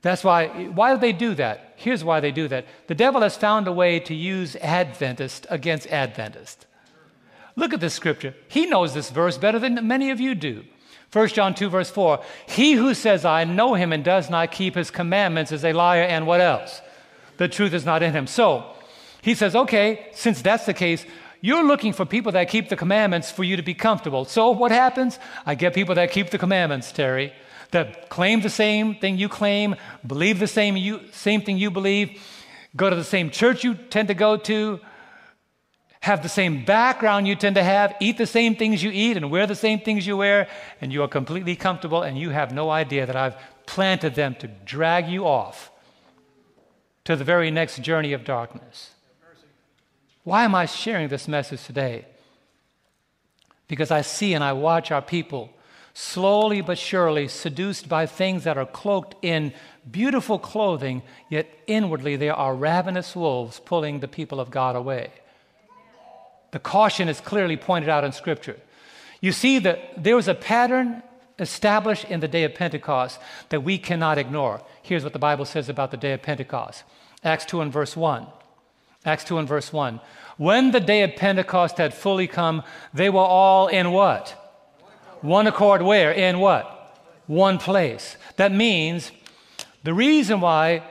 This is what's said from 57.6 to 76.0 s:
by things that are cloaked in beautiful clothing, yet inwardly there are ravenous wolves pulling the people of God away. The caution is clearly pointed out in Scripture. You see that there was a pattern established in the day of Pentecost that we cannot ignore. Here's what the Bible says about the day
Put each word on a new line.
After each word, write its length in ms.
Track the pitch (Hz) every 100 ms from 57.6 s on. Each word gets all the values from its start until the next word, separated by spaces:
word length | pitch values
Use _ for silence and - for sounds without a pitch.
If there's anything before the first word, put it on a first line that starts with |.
| 196 196 -
by 160 | 156
things 400 | 160 - 190 185
that 140 | 165 143
are 80 | 131
cloaked 480 | - 208 202 190 -
in 320 | 180 160 151 - - - 131
beautiful 480 | 120 247 262 - 214
clothing, 640 | - 214 208 160 135 127 127 - _
yet 180 | 156 160 - -
inwardly 500 | 220 202 156 135 143
there 180 | 147
are 200 | 151 135
ravenous 640 | 131 147 170 180 180 175 185
wolves 440 | 165 127 117 -
pulling 400 | - 170 151 143
the 80 | 131
people 320 | - 156 139
of 100 | 123
God 260 | 131 127 123
away. 340 | 123 131 - - _ _ _ _ _ - _ _ - - - _ _
The 80 | 139
caution 500 | - 196 214 - 175
is 120 | 151
clearly 360 | - 208 185 156
pointed 320 | - 180 151
out 160 | 151
in 80 | 143
Scripture. 480 | 135 - 147 - - _ _ - - - -
You 100 | 185
see 260 | 185 254 269
that 440 | 190 165 - -
there 120 | 165 240
was 120 | 196
a 60 |
pattern 680 | 180 - 226 240 254 247 233 - - _ -
established 640 | 175 - 208 208 208 208
in 160 | - 170
the 80 | 156
day 160 | 165
of 100 | 156
Pentecost 640 | 156 175 151 - 135 127 - - - -
that 140 | 156
we 160 | 139 190
cannot 400 | - 170 160 151
ignore. 420 | 127 147 135 104 - -
Here's 200 | - 175
what 120 | 143
the 40 | 135
Bible 280 | 147 147 139
says 240 | 160 135
about 200 | 131 135
the 60 |
day 160 | 135